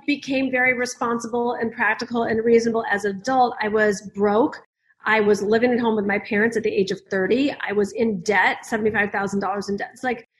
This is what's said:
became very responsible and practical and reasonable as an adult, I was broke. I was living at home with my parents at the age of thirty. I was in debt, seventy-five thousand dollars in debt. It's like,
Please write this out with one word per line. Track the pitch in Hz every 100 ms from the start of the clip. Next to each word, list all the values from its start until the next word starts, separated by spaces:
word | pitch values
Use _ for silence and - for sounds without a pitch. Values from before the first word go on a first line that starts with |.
| -
became | 285 - 269 262
very | 254 254
responsible | 247 247 - 240 233 233 240 240
and | 240 233
practical | 240 208 226 240 240
and | 226 226
reasonable | 233 233 226 220 226
as | 202 202
an | 196
adult, | 262 262 240 -
I | 214
was | 214 214 196 202
broke. | 196 202 214 294 - - _ _ _ 214
I | 220
was | 208 202
living | 202 220 247
at | 240
home | 233 220
with | 196
my | 202
parents | - 208 226 226
at |
the | 214
age | 208 190
of | 190 -
thirty. | 190 185 240 285 - 190
I |
was | 202 196
in | - 233 196
debt, | 170 196 254 254 -
seventy-five | 226 214 214 208
thousand | 208 196 202
dollars | 196 202 196
in | 202
debt. | -
It's | -
like, | 254 240 -